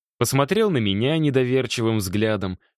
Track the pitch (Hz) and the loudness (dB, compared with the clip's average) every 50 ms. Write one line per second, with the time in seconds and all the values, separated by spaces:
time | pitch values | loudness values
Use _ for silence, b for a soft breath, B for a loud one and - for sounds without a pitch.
0 | _ _ _ - 120 - 135 135 143 135 190 220 220 208 165 123 107 98 95 101 | _ _ _ -4 -2 0 2 0 2 2 2 0 2 2 0 0 0 0 0 0
1 | 120 139 160 160 156 147 127 131 127 123 127 131 123 113 - 123 113 113 110 110 | 0 0 0 0 2 2 2 2 2 2 0 0 0 -2 -2 -2 0 0 0 0
2 | 92 95 90 104 110 110 107 98 98 92 92 - _ _ _ | -2 -2 -2 0 0 0 0 -2 -4 -6 -8 -8 _ _ _